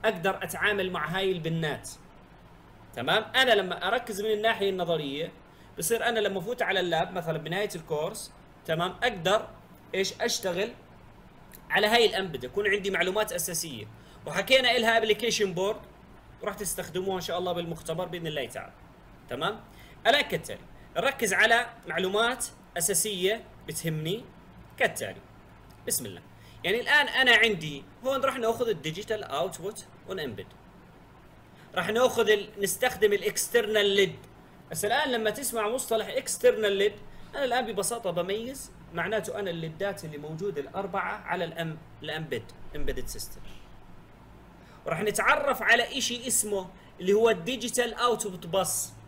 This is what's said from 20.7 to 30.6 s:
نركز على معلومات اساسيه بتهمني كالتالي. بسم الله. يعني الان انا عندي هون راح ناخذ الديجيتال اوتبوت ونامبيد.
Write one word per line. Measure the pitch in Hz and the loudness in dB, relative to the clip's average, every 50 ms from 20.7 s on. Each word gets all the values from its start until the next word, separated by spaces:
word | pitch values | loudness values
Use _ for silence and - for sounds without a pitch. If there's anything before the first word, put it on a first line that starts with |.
| - - - - - | -20 -20 -20 -6 -4
نركز | 160 190 269 269 - 233 196 190 | 0 0 0 0 0 0 0 4
على | - 214 226 233 233 247 - - - - | 4 6 6 6 4 4 -2 -10 -14 -8
معلومات | 170 156 170 185 185 196 208 226 233 254 254 - - - - - - - | -4 -2 0 0 2 2 2 2 2 2 -2 -6 -8 -8 -16 -20 -10 -6
اساسيه | 175 165 - 196 185 - 220 202 180 180 190 220 233 - - - - - | -2 0 0 2 2 0 0 -2 0 2 2 2 0 -4 -14 -20 -16 -12
بتهمني | - 160 - - 165 156 156 156 160 196 233 - - - - - - - - - - - | -10 -8 -4 -4 -2 -2 -2 -2 -2 -4 -4 -6 -12 -20 -20 -20 -20 -20 -20 -20 -20 -2
كالتالي. | - 262 208 - - 117 101 92 - - - - - - - - - - - - - - | 0 0 0 0 -2 -8 -8 -8 -12 -18 -20 -20 -20 -20 -20 -20 -20 -20 -20 -20 -12 -6
بسم | - 226 - - | -4 -4 -4 -4
الله. | - 185 - - - - - - - - - - | -6 -12 -12 -16 -20 -20 -20 -20 -20 -20 -8 -2
يعني | 170 202 240 | -2 0 0
الان | 214 - 285 294 285 | 2 4 4 4 4
انا | 247 - 247 262 254 233 | 4 2 2 6 6 8
عندي | 214 220 226 208 165 156 156 143 139 - - - - 226 | 8 6 4 2 0 -4 -8 -8 -10 -12 -16 -20 -6 -2
هون | 262 277 262 | -2 0 2
راح | 254 269 254 | 2 0 0
ناخذ | 262 226 226 226 - 247 | 0 0 0 0 0 0
الديجيتال | 233 208 156 - 160 156 180 214 - 220 214 196 | -2 -2 -2 -4 -6 -6 -6 -4 -4 -4 -4 -4
اوتبوت | - 135 143 170 190 160 - 160 196 220 - - - - - - - | -6 -2 -2 -2 -2 -4 -6 -8 -8 -10 -10 -16 -16 -20 -20 -12 -10
ونامبيد. | 190 185 151 131 107 95 92 - - - | -8 -6 -6 -6 -8 -10 -14 -16 -18 -20